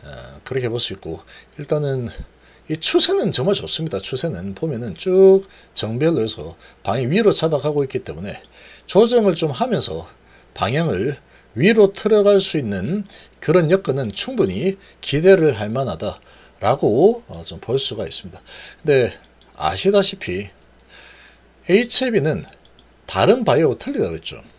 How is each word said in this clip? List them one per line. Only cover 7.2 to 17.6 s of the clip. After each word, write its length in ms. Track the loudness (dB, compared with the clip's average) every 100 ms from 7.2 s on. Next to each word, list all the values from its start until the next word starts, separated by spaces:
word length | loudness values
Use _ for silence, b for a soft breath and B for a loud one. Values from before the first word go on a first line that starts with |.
| 4
잡아가고 520 | 2 0 0 -2 -2
있기 160 | -2 -6
때문에 400 | -8 -12 -12 -12 -18 B B B B
조정을 480 | 4 4 4 2 0
좀 140 | -4
하면서 580 | -2 -2 -2 -2 -6 -12 _ b b b
방향을 600 | -4 -2 0 0 0 -2 -4 b b b 0
위로 360 | 2 6 4
틀어갈 480 | 2 2 4 6 4
수 180 | 2 -2
있는 480 | -4 -6 -4 -6 -8 B B B
그런 320 | 0 2 4
여건은 400 | 0 0 -4 -4
충분히 680 | -4 -4 -2 -2 0 -4 -4 b b
기대를 580 | -4 2 6 6 4 0
할 100 | -4
만하다라고, 1500 | -4 -6 -6 -8 -10 _ -20 -20 _ 0 2 2 4 4 2 -8
어, 140 | -14
좀 160 | -12
볼 200 | -12